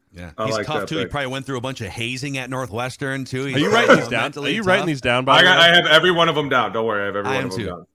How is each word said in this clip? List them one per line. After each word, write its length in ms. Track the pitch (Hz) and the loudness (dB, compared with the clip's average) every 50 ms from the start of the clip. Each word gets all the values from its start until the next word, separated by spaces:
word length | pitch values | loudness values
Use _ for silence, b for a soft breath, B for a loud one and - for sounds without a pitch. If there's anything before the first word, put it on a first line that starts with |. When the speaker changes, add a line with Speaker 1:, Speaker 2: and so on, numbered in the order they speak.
| _ _ _ | _ _ _
Speaker 1:
Yeah. 180 | 90 87 85 - - | -18 -16 -14 -8 -6
Speaker 2:
I 80 | 110 | -4
Speaker 1:
He's 100 | 110 110 | -4 -4
Speaker 2:
like 100 | 107 101 | -4 -4
Speaker 1:
tough, 160 | - 156 143 | -4 -6 -6
Speaker 2:
that 60 | - - | -6 -6
Speaker 1:
too. 80 | 156 160 | -6 -6
He 60 | - | -6
Speaker 2:
pick. 60 | - | -6
Speaker 1:
probably 160 | - 143 139 127 | -6 -6 -6 -6
went 180 | 131 135 131 | -6 -8 -8
through 120 | - 135 123 | -6 -6 -6
a 40 | |
bunch 200 | 117 131 135 - | -6 -6 -8 -8
of 60 | 113 90 | -10 -10
hazing 480 | - - 117 120 127 127 135 143 139 135 | -8 -8 -8 -6 -6 -8 -8 -8 -8 -8
at 120 | 127 123 | -8 -6
Northwestern, 760 | 135 127 131 113 92 117 123 127 - - 147 135 135 135 131 | -6 -6 -6 -6 -6 -6 -6 -8 -8 -8 -8 -6 -6 -6 -8
too. 200 | - 131 127 139 | -8 -6 -6 -4
He's 100 | 139 131 139 | -2 -2 0
Speaker 3:
Are 20 | |
you 120 | 151 202 | 0 2
writing 260 | 214 233 240 - 262 160 | 2 2 4 4 4 4
these 100 | 131 - | 2 0
down? 140 | 123 113 120 | -4 -4 -4
Speaker 1:
mentally 280 | 147 143 147 143 139 | -4 -6 -6 -6 -4
Speaker 3:
Are 40 | 165 | -4
you 60 | 226 214 | -2 0
writing 180 | 185 180 156 | 2 2 2
Speaker 1:
tough. 60 | 147 165 | 2 0
Speaker 3:
these 140 | 151 131 | -4 -2
down, 240 | 120 123 120 127 131 | 0 0 0 0 2
by 120 | 139 135 156 | 4 6 6
Speaker 2:
I 0 | |
Speaker 3:
the 40 | 175 | 6
Speaker 2:
got, 140 | 185 185 165 | 6 6 6
Speaker 3:
way? 60 | 170 | 6
Speaker 2:
I 100 | 170 170 | 6 6
have 100 | 175 165 160 | 6 6 6
every 240 | 151 160 160 185 | 6 6 6 4
one 180 | 175 170 165 165 | 4 4 2 2
of 60 | 151 | 2
them 140 | 151 151 131 | 0 0 0
down. 220 | 131 123 110 101 95 | 0 0 0 0 -2
Don't 120 | 113 113 | -2 -2
worry, 180 | 113 107 101 101 | -2 -2 -2 -2
I 20 | 101 | -4
have 80 | 95 | -4
every 140 | 104 101 127 | -4 -4 -4
Speaker 1:
I 40 | 131 | -4
Speaker 2:
one 60 | 135 131 | -4 -4
Speaker 1:
am 20 | 123 | -6
Speaker 2:
of 40 | |
them 80 | 92 95 | -6 -6
Speaker 1:
too. 60 | 104 92 | -8 -8
Speaker 2:
down. 180 | 90 85 85 _ | -8 -10 -14 _